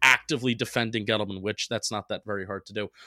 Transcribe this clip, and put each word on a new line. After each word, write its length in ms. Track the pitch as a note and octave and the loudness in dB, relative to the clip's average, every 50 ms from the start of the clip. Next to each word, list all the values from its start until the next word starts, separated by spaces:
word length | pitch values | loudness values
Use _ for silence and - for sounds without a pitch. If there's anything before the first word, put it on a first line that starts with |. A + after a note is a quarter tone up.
| C3 | 6
actively 520 | C3 B2+ - - - D#3 A#2+ B2 B2+ A#2 | 6 6 6 4 -2 -4 0 2 0 0
defending 520 | - A#2+ - - B2 A#2 A2 A#2 A2+ G2+ | 0 -2 -2 0 -2 0 0 -2 -2 0
Gettleman, 340 | A2 A2 G#2+ G#2 F#2+ G2 F#2+ | 0 0 0 0 -2 -4 -4
which 280 | F#2 G#2+ G#2 - - - | -4 -4 -4 -4 -4 -4
that's 200 | A#2+ G#2+ - - | -4 -4 -4 -4
not 180 | A2 G#2 - - | -4 -6 -4 -6
that 180 | G#2 F2+ - | -8 -8 -6
very 180 | G#2+ G2+ G2 F#2 | -6 -6 -6 -4
hard 220 | G2+ G2 F#2+ - | -6 -8 -8 -8
to 80 | - G#2 | -8 -6
do, 140 | G#2+ G#2 - - - - | -6 -6 -6 -8 -16 -20